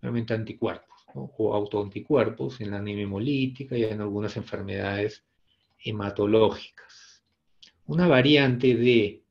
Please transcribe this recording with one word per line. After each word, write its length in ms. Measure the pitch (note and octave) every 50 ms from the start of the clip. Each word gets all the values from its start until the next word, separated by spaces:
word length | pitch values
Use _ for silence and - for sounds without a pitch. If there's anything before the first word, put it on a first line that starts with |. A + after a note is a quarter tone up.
| -
Realmente 320 | B2 A#2 A#2+ A2+ - A#2
anticuerpos, 720 | A2 A2 - - - - G#2+ E2+ E2 _ _ _ _ _ _ -
¿no? 180 | C#3 C3+ C3+ _ _
O 160 | A2 G#2+ A2
autoanticuerpos 1040 | G#2 G#2 G#2 - G#2 G#2 G2 G2 G#2 G2+ _ D3+ C3+ A2 A2 A2 - C3 C3 B2 -
en 120 | A2 G2+ G2+
la 80 | G2+
anemia 240 | G2+ G#2 G2+ G2+ G#2
hemolítica 760 | G2 G2 G2 A2 C3 D3 C3+ C3 C3 C3 - C3+ C3 C3 A#2+
y 60 | A2+
en 180 | A2 G#2+ G#2+ G#2+
algunas 340 | G#2 G2+ G#2 G#2+ G#2 -
enfermedades 880 | A2 G2+ - - G2+ G2 G2 F#2+ G2 G2 G2 G2+ G2+ G#2 G#2+ - - _ _ _ _ _ _ _ _ _ _ _ _ -
hematológicas. 1400 | - A2 G#2 G2+ G2+ - - G#2 G2+ G#2+ A2 A2 G#2 G#2 - - - _ - - - - - - - _ _ _ _ _ _ _ _ _ _ - - _ _ _
Una 200 | - D3+ D#3+ F3+
variante 680 | F3 D3+ B2+ B2+ C#3 D3+ D3 C#3 C3 B2 A#2+ B2+ C3 B2
de 500 | A2+ A#2 B2 B2 A#2 G#2 G#2 - - _ _